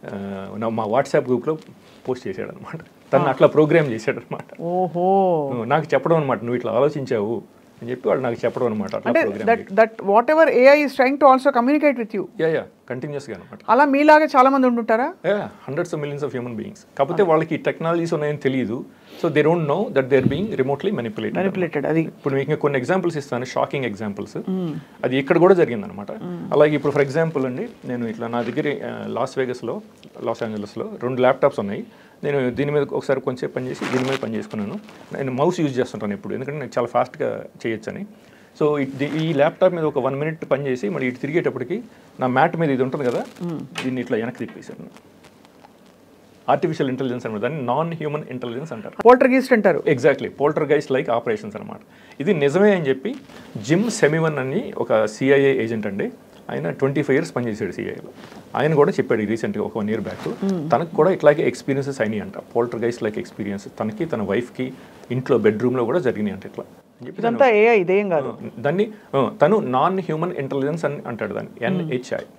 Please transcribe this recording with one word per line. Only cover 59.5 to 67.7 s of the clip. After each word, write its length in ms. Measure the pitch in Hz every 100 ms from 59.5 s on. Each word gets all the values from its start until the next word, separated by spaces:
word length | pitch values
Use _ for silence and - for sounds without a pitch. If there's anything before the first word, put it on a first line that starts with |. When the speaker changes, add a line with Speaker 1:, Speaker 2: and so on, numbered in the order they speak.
| 104
Speaker 1:
ఒక 140 | 104 113
వన్ 120 | 104
ఇయర్ 100 | 110
బ్యాక్, 440 | 101 95 - 233
Speaker 2:
మ్మ్. 260 | 196 185 143
Speaker 1:
తనకు 260 | 120 165 -
కూడా 140 | 160
ఇట్లాగే 360 | 180 151 151 151
ఎక్స్పీరియన్సెస్ 540 | - - 139 135 131
అయినాయి 200 | 110 107
అంట, 180 | 98 -
poltergeist 640 | - 117 120 117 117 117
like 160 | 110 107
experience 500 | - - 101 98 - -
తనకి, 240 | 110 107
తన 180 | 165 117
వైఫ్కి 520 | 98 101 120 - 131 135 - - -
ఇంట్లో 280 | 131 131 123
బెడ్‌రూమ్‌లో 460 | 107 104 123 127
కూడా 140 | 113 165
జరిగినాయి 340 | 131 101 104
అంట 140 | 92 101
ఇట్లా 180 | -
అని 420 | - - _ _ 120
చెప్పి 140 | -
Speaker 2:
ఇదంతా 260 | 226 233 269
Speaker 1:
తను 80 |
Speaker 2:
ఏఐ, 260 | 214 220